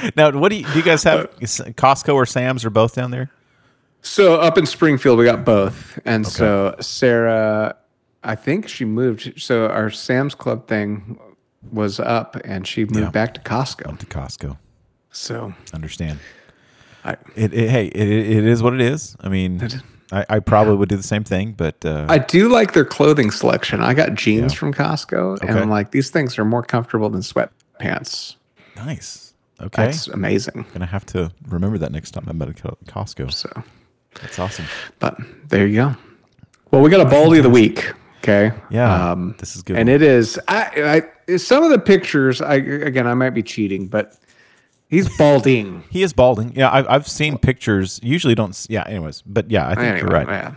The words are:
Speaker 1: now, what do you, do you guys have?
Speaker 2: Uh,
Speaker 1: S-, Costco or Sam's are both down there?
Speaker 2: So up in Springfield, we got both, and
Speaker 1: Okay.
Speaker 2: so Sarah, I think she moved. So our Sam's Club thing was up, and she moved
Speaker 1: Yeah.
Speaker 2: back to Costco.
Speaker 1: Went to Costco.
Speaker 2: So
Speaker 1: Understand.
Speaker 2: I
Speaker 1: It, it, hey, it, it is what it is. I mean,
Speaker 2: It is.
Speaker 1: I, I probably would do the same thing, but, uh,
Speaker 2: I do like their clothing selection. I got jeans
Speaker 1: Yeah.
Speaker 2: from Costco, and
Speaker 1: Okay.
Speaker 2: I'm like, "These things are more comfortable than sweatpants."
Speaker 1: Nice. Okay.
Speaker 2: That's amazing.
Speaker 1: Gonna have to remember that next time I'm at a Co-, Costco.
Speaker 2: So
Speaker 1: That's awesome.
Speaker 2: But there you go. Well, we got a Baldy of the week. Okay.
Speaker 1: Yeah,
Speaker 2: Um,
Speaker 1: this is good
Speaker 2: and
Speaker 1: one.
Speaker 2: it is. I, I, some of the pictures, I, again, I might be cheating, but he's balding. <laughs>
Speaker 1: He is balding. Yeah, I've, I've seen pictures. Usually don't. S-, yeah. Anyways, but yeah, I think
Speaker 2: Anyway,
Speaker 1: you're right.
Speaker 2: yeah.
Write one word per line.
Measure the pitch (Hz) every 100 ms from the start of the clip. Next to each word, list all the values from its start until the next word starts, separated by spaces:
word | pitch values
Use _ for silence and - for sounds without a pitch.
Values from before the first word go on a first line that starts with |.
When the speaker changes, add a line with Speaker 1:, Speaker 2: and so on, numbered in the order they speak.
| 240 151
Speaker 1:
now, | 151
what | 139 190
do | 214
you, |
do | 147 151
you |
guys | 170 156
have? | 165 156
Speaker 2:
Uh, | - -
Speaker 1:
S-, | 113 -
Costco | - - 135 135 -
or | 143
Sam's | 123 127 127 131
are | 113
both | 107 117
down | - 123
there? | 127 131 _ _ _ _ _ _ _
Speaker 2:
So | - - 190 165
up | 165 175
in | 156
Springfield, | - 160 135 139 117
we |
got | 120 113
both, | - 107 95 - - -
and | - 113
Speaker 1:
Okay. | 107
Speaker 2:
so | - 107 101 98 -
Sarah, | - - 127 117 117 110 110 107 107 - _ _ _ _
I | - 110
think | - 185 -
she | -
moved. | 113 113 127 110 127 -
So | - 117 110
our | - 107
Sam's | - - 127 139
Club | - 123 117 -
thing | 107 104 104 98 123 - _ _ _ -
was | 110 104 95
up, | 117 117 - -
and | - 95 95
she | -
moved | 110 107
Speaker 1:
Yeah. | 101
Speaker 2:
back | 107 113
to | -
Costco. | - 113 135 - -
Speaker 1:
Went | 73
to | -
Costco. | 76 67 - 71 69 _ _ _ _ _
Speaker 2:
So | - - 117 107 87 -
Speaker 1:
Understand. | 80 78 - 82 73 - - _ _ _ _ _ _
Speaker 2:
I | - - -
Speaker 1:
It, | - 110
it, | 117 113
hey, | 127 101
it, | 101 104
it | 107 107 110
is | 110 117
what | 120
it | 127
is. | 120 151 - -
I | 95
mean, | 95 92 90
Speaker 2:
It | 113
is. | 131 - _ -
Speaker 1:
I, | 98 -
I | 107
probably | - 107 107 101
would | 98
do | 101
the |
same | 98 107
thing, | 107 95 107
but, | 101 80 -
uh, | 82 76 76
Speaker 2:
I | 156
do | - 175 226
like | 240 208
their | 165
clothing | 135 - 147 147 107
selection. | - 120 - - 107
I | 117
got | 131 -
jeans | 101 - 107 127
Speaker 1:
Yeah. | -
Speaker 2:
from | 147
Costco, | 139 143 151 - - 190 190
and | -
Speaker 1:
Okay. | 104
Speaker 2:
I'm | 104
like, | 104 101
"These | 139 135
things | 160 127 -
are |
more | 107 120
comfortable | 117 120 117 113 107
than | 98
sweatpants." | - - - _ _ - - - - - - - _ _ _ 98
Speaker 1:
Nice. | 127 127 - - - _ _ -
Okay. | - - 113
Speaker 2:
That's | 156 -
amazing. | 98 98 104 - - -
Speaker 1:
Gonna | 92 90
have | 98 -
to | 90 82 - -
remember | 87 95 98
that | 78
next | 76 -
time | - -
I'm | 82
at | 69
a |
Co-, | - - - -
Costco. | - 98 - 65
Speaker 2:
So | - - - - _ _ _ _ -
Speaker 1:
That's | - -
awesome. | 95 - 78 - - -
Speaker 2:
But | - - - - -
there | 98 101
you | 107
go. | 139 123 - _ _ _ _ _ -
Well, | 135
we | 151
got | 190
a | 135
Baldy | 143 160 160
of |
the | 131
week. | 120 107 - - - _ _
Okay. | - 101 107 107 -
Speaker 1:
Yeah, | 113 120 90 90
Speaker 2:
Um, | 90 90 -
Speaker 1:
this | - 95
is |
good | - 95
Speaker 2:
and | 113
Speaker 1:
one. |
Speaker 2:
it | 143
is. | 151 123 110 - -
I, | 208 220 151 147 160 160 _ -
I, | 180
some | - 262
of | 330
the | 240
pictures, | - 190 180 147 131 123
I, | 147 139
again, | 139 143 147 131 120
I |
might | 120 131
be | 113
cheating, | 104 - 101 95 95
but | 107 - _ _ _ _ _ _ _ -
he's | 160 - -
balding. | 147 139 131 123 98 87 -
<laughs> |
Speaker 1:
He | 185
is | 190
balding. | 139 123 107 120
Yeah, | 127 135
I've, | 139 -
I've | 135 147
seen | - 151 147
pictures. | - 127 - 98 95 -
Usually | 117 170 127
don't. | 113 104
S-, | - -
yeah. | 107 -
Anyways, | 104 76 - -
but | 107 113
yeah, | 104 64
I |
think | 117 120
Speaker 2:
Anyway, | 90
Speaker 1:
you're | 82
right. | 85 65
Speaker 2:
yeah. | 98 -